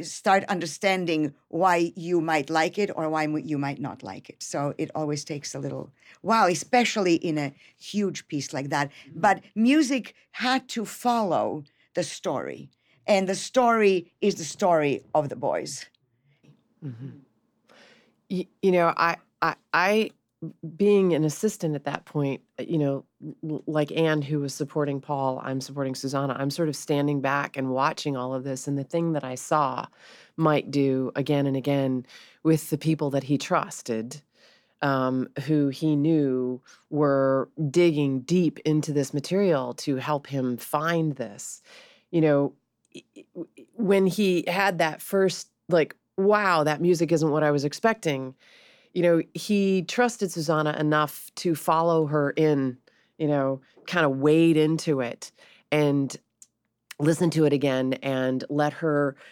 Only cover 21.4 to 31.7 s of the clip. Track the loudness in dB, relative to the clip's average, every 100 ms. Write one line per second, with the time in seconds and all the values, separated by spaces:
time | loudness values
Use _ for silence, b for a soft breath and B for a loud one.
21.4 | -4 -2 -4 -4 -4 -8 -4 -2 -2 -4
22.4 | _ -12 -4 0 0 -2 -8 _ -18 -12
23.4 | -8 -8 -4 -2 -2 0 2 0 -2 -2
24.4 | -4 -6 -6 -4 -4 -4 -6 -4 -2 -4
25.4 | -6 -6 -6 -6 -6 -4 -4 -2 -2 -2
26.4 | -4 -2 -2 -4 -2 0 0 0 0 -2
27.4 | -4 -6 -4 0 -2 -2 -6 -4 -4 -6
28.4 | -6 -8 -4 -6 -4 -2 -2 -2 -6 -8
29.4 | 0 0 2 -2 -10 B B B B 0
30.4 | 2 2 0 0 2 2 -2 -4 0 2
31.4 | 2 0 0